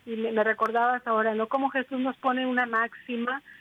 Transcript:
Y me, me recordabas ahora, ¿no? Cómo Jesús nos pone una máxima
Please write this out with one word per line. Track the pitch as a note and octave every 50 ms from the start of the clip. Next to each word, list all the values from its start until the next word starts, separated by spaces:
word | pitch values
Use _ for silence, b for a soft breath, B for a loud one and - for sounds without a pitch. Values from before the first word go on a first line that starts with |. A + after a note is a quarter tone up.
| -
Y | A#3+ A3+
me, | A3 A3+ A3+
me | A3+ G#3+ G#3
recordabas | A3 A3 G#3+ A3 A3 A3+ A#3 A#3 A#3+ B3+ B3 -
ahora, | A#3 A3+ A3 A3 A3 G#3+
¿no? | G#3+ A3
Cómo | A3 - C4+ C4+ C4
Jesús | C4 C4+ B3+ - C4+ B3+
nos | B3+ C4+ B3
pone | - - C4 B3+ B3+ B3+
una | B3+ B3 B3 B3
máxima | A#3+ A3+ A3+ A#3 A#3 - - - - A#3+ A#3 A#3 B3 B3+ C#4+ - B B B